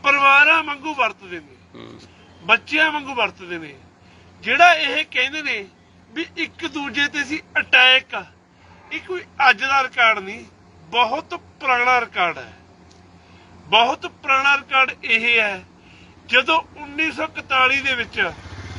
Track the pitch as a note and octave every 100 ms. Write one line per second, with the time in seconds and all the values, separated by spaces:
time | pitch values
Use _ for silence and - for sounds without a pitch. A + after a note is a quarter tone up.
0 | C#4+ C#4 C#4 C#4 D4+ D#4+ D#4 C#4+ D4+ C#4
1 | A3+ F#3+ F#3+ F3 D3 C3 _ A#2 A2+ A#2
2 | - - - - E3 A3+ - D4 D#4 D4+
3 | C#4 B3+ G3+ F#3 F3+ E3+ D#3 C3+ - _
4 | - - - - - E4+ F4 D#4+ D4 D4+
5 | D#4 C4+ B3+ D#4 C#4+ A3+ F#3+ _ _ _
6 | _ A#3 E4+ - D#4 - E4 D4 C#4 A3+
7 | C#4+ D4 C4 D4+ - D4+ - C4 B3+ C4
8 | - G#3+ F3+ _ _ _ - - - D#4
9 | - F4+ - - C#4 G#3+ C4+ C4+ B3+ C4
10 | A3+ G#3 F#3+ A3+ A3+ _ - - - A#3
11 | A#3 C#4 D#4+ E4+ - _ C#4+ B3 B3 B3
12 | A3 G#3+ F3 C#3 A#2 - - - - -
13 | - - - - - - - G#3+ A#3+ D#4+
14 | F4 - D4 C4+ C#4 C#4 C#4 C4+ C4 -
15 | C#4 A3+ A#3 A#3 G#3 F#3+ F3 _ - -
16 | - - - A#3+ C4+ E4 E4 D4+ D4 C#4+
17 | D#4 B3 D#4+ D#4 - C4 B3+ C#4 C4+ B3
18 | A3+ A3+ F#3 D#3+ - - -